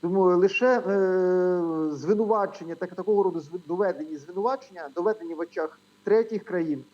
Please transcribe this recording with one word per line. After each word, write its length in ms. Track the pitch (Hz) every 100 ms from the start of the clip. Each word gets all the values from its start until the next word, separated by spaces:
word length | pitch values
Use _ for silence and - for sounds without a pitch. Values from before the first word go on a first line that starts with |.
Тому 240 | - 190
лише, 540 | 185 180 190 - 247 247
е, 1120 | 180 196 190 185 180 185 180 180 170 160 156
звинувачення, 800 | 147 143 214 220 220 190 - 165
так, 200 | 165 185
такого 280 | 180 185 208
роду 160 | 190 165
зв-, 220 | 143 180 156
доведені 500 | 170 196 175 156 151
звинувачення, 720 | 139 180 214 269 262 185 151
доведені 400 | 139 180 220 170
в 40 | 160
очах 400 | 170 - 156 - _ _
третіх 400 | - 214 226 220
країн 400 | - 185 165 143 131